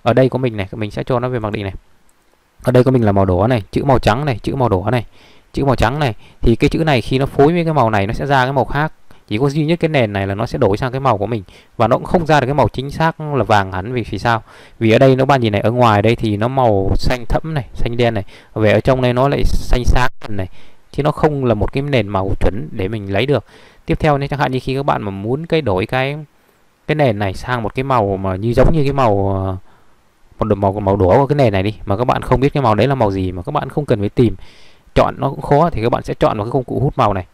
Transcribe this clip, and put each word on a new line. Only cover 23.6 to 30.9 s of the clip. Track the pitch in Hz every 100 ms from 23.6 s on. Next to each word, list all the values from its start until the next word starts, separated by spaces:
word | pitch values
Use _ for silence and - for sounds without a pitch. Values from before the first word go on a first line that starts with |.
| - - -
Tiếp | 160
theo | 160 143
này, | 143
chẳng | 143
hạn | 139
như | 127
khi | 127 135
các |
bạn | 139 139
mà | 107
muốn | 98 104 139 165
cái | 160
đổi | 131 92 101
cái, | 127 135 151 151 _ _ _ _ _ -
cái | 151
nền | 139 101
này | 101
sang | 95 - 123
một | 104 -
cái |
màu | 135 123 101 95
mà | 95 95
như | 113
giống | 120 139
như | 165
cái | 139
màu, | 139 123 101 98 95
ờ, | 95 95 - - - _ _ _ - -
một | 107 98
màu, | 98
màu | 101 98